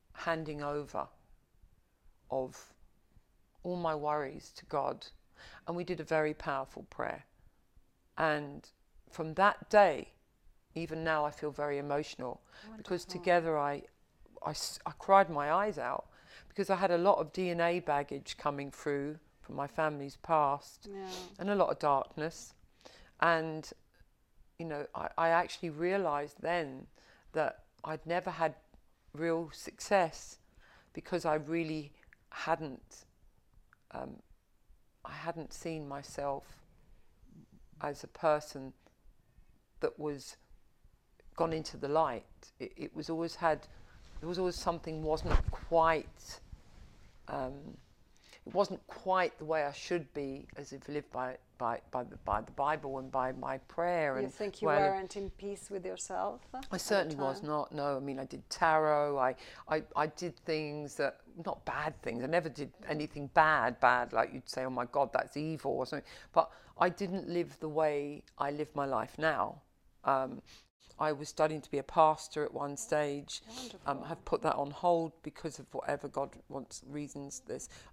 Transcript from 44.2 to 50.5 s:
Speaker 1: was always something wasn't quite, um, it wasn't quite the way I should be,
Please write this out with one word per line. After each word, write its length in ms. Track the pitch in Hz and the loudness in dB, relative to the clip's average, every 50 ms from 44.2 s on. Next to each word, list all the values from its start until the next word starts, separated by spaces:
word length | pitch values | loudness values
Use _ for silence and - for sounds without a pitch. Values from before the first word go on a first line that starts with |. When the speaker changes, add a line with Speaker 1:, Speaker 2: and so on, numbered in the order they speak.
| - 160 | -8 -6
Speaker 1:
was 100 | 180 170 | -2 0
always 180 | 185 180 175 | 0 0 -2
something 460 | - - 185 170 165 - 165 160 156 | -2 -2 -2 -2 -2 -6 -8 -8 -4
wasn't 380 | 156 156 151 156 - 180 160 - - - | 0 0 0 0 2 6 6 6 6 6
quite, 880 | - - - - 165 165 160 165 160 151 - - - - - - - - - - - - - - - - - - - - - - - - - - | -2 -4 -4 2 6 6 8 8 6 4 0 -6 -14 -20 -18 -16 -16 -16 -16 -18 -18 -18 -18 -20 -20 -20 -20 -20 -20 -20 -20 -20 -20 -20 -12 -8
um, 480 | 139 143 131 127 139 143 147 - - 135 - _ - _ - _ - - _ - - - - | -6 -4 -4 -4 -6 -10 -14 -16 -18 -18 -20 _ -20 _ -20 _ -20 -20 _ -20 -20 -18 -16
it 80 | - - | -4 2
wasn't 320 | 180 202 190 196 - - - | 2 2 2 0 -8 -10 -14
quite 500 | - - - 190 185 185 180 165 - - | -18 -8 -2 2 4 4 4 2 0 -6
the 80 | 156 | -4
way 180 | 151 160 156 147 | 0 2 2 2
I 80 | 143 | 0
should 420 | 143 - - - 185 175 151 - - | -2 -8 -4 -2 0 0 -2 -2 -6
be, 320 | 147 143 135 135 139 - - | -6 -6 -4 -6 -8 -12 -14